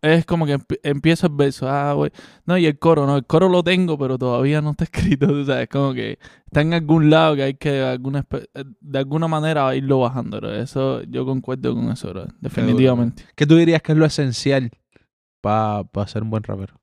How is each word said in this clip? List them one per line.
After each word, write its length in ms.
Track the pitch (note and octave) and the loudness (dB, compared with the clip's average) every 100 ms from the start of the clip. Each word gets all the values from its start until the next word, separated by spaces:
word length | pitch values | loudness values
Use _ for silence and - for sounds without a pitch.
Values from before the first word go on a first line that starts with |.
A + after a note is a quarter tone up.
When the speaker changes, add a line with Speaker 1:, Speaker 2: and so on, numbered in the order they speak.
Speaker 1:
es 240 | D3+ E3 D#3+ | 4 2 2
como 200 | E3+ D#3 | -2 0
que 100 | C#3 | -2
empi-, 200 | - - | -4 -6
empiezo 440 | D#3 C#3+ D#3+ E3 F3 | -4 0 2 2 0
el 60 | |
verso, 360 | C#3+ C#3 - C3 | 2 0 0 -4
ah, 240 | C#3+ C#3+ | -2 -2
güey. 180 | C#3+ D3 - - _ - | -2 -4 -6 -20 _ -2
No, 120 | F3+ | 2
y 80 | E3 | 2
el 120 | C#3+ | 2
coro, 300 | E3 D#3 C#3 | 2 4 2
no, 80 | C#3 | 0
el 100 | B2 | 2
coro 220 | E3 F#3+ | 2 4
lo 160 | F3+ | 4
tengo, 340 | E3+ F#3 F3+ D3 | 2 0 0 -2
pero 200 | C3+ B2+ | -2 -2
todavía 440 | B2+ A#2+ C3+ D3+ | -2 0 0 0
no 100 | D3+ | -2
está 120 | D3 | -4
<laughs> 80 | E3 | -6
escrito, 360 | - F3+ C3+ C#3 | -2 0 2 2
tú 180 | C#3+ C#3 | 0 -2
sabes, 240 | B2+ B2 | -4 -2
como 240 | C#3 C#3 | -2 -2
que 260 | B2+ A2 - - _ - | -2 -8 -10 -16 _ -4
está 140 | D3 | -2
en 140 | D#3 | 0
algún 360 | E3+ D3+ E3 D3+ | -2 2 4 6
lado 280 | D#3 D#3+ C#3+ | 6 4 2
que 60 | |
hay 100 | C3+ | -2
que 280 | C#3 D3+ C#3 | -4 -4 -2
alguna 420 | B2+ B2+ C3 C#3+ C3+ | -2 -4 -4 -6 -6
espe-, 220 | C#3 - - | -10 -10 -16
eh, 100 | B2+ A2+ | -16 -18
de 180 | D3 C3+ | -8 -6
alguna 300 | C3+ D3+ E3 | -2 -2 -2
manera 440 | D#3 D#3 D3+ C3+ | -2 -2 0 0
irlo 260 | C3 C3+ C3+ | -2 0 2
bajando, 400 | A#2+ B2+ A2 G#2+ | 2 -2 -8 -8
bro. 120 | G#2 | -8
Eso, 480 | A2 A#2+ C#3 C3+ B2+ | -8 -6 -4 -4 -4
yo 220 | - B2 C3 | -6 -6 -4
concuerdo 480 | C3 - C3+ B2+ | -4 -6 -6 -4
con 160 | A#2+ A#2 | -2 -4
eso, 180 | - - | -6 -8
bro, 140 | F#2 - | -12 -14
Speaker 2:
Qué 20 | |
duro, 60 | - | -12
Speaker 1:
definitivamente. 840 | - - A#2+ A#2+ C3 B2 A#2 - | -8 -2 0 4 4 4 -2 -4
Speaker 2:
bro. 80 | - - | -20 -4
¿Qué 80 | D3 | 4
tú 80 | E3 | 6
dirías 260 | E3 D#3+ | 6 2
que 120 | - | 2
es 40 | D#3 | 2
lo 80 | D#3 | 2
esencial 640 | - C#3 A#2 C#3 C3+ B2 _ _ _ _ _ _ _ | 0 -4 -2 -2 0 -2 _ _ _ _ _ _ _
pa, 440 | G2+ G#2+ A2 G#2 F#2+ | -2 0 0 -4 -6
pa 200 | - G2+ | -6 -6
ser 160 | A2 | -6
un 60 | A2 | -4
buen 120 | A2 | -6
rapero? 300 | G#2+ G2+ G2 _ | -6 -10 -10 _